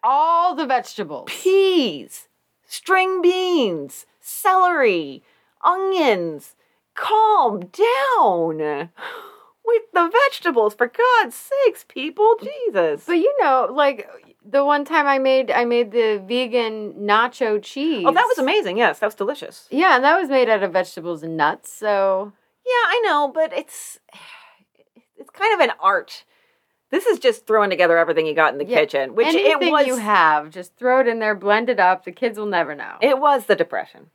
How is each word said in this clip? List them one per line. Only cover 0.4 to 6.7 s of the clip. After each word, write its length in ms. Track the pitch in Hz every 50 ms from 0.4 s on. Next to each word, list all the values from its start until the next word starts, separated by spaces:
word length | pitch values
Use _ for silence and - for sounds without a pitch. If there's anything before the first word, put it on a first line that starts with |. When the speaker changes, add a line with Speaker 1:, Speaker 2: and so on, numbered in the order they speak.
| 339 359 359
Speaker 1:
the 120 | 262 320
vegetables. 640 | 254 262 247 233 - - - 202 151 151 123 - -
Speaker 2:
Peas. 960 | - - - 370 381 392 392 381 370 349 277 220 156 139 110 - - - - _ _ _ _ _ _ _ _ _
String 540 | - - - - 370 370 370 370 381 370
beans. 840 | 339 349 359 370 370 359 359 330 254 208 175 156 139 143 - - - _ _ _
Celery. 1040 | _ - - - - 403 370 370 370 359 349 311 269 226 190 170 156 139 135 - _ _ _ _ _ _ _ _ -
Onions. 960 | - 349 370 381 381 381 370 320 262 214 185 175 165 156 151 - - _ _ _ _